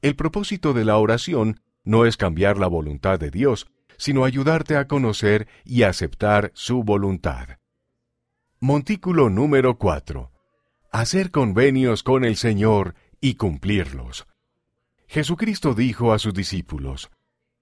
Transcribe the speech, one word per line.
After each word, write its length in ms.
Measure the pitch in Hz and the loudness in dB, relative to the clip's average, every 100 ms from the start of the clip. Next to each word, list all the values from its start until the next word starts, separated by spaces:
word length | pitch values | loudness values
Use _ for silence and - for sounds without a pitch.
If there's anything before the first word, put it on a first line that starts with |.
El 140 | 143 139 | -2 -2
propósito 580 | 156 202 202 190 156 | -4 -4 -6 -4 -2
de 100 | 123 | 0
la 140 | 107 107 | 2 2
oración 600 | 107 113 - 156 110 110 _ _ | 2 0 -2 -2 -2 -4 _ _
no 200 | - 110 | 0 4
es 140 | 117 113 | 4 2
cambiar 400 | 98 80 98 101 | -2 2 0 2
la 80 | 92 | 0
voluntad 520 | 85 76 71 95 95 | -2 -4 -4 -2 -2
de 120 | 78 | -4
Dios, 360 | 85 139 113 - _ _ _ | -2 0 -2 -6 _ _ _
sino 300 | - 135 131 | -2 0 2
ayudarte 500 | 131 139 160 156 151 | 0 0 0 0 -2
a 100 | 139 | 0
conocer 640 | 143 123 104 107 107 107 _ | 0 0 0 2 2 0 _
y 200 | - 123 | -4 2
aceptar 680 | 107 - 85 - 107 104 101 | 2 2 -6 -2 2 2 0
su 280 | - - 123 | -8 -4 -4
voluntad. 760 | 107 101 98 92 85 64 64 - _ _ _ _ _ _ _ _ _ _ | 0 0 0 -4 -6 -8 -12 -18 _ _ _ _ _ _ _ _ _ _
Montículo 720 | 127 147 139 208 185 165 127 | 0 0 0 -4 0 2 4
número 480 | 95 147 139 127 120 | 4 2 4 2 2
cuatro. 540 | 101 73 - 67 64 _ _ _ _ _ _ | -2 -2 -6 -12 -12 _ _ _ _ _ _
Hacer 380 | - 120 180 185 | -4 -2 -2 -2
convenios 720 | 147 123 95 135 131 127 110 | 0 0 4 2 4 0 0
con 240 | - 131 123 | 0 0 2
el 100 | 107 | 0
Señor 580 | 120 104 110 104 92 - _ _ | 0 2 2 2 0 -8 _ _
y 140 | 139 120 | -4 -2
cumplirlos. 920 | 101 73 90 101 82 65 62 64 - _ _ _ _ _ _ _ _ | -4 -4 -2 -2 -2 -8 -14 -16 -20 _ _ _ _ _ _ _ _
Jesucristo 680 | - 143 170 220 202 156 | -4 -2 -2 -2 -2 -2
dijo 380 | 110 127 107 117 | 0 0 0 2
a 60 | 107 | 2
sus 160 | 110 | 0
discípulos, 760 | 95 95 92 76 76 67 64 - _ _ _ _ _ | -4 -4 -6 -8 -10 -8 -10 -14 _ _ _ _ _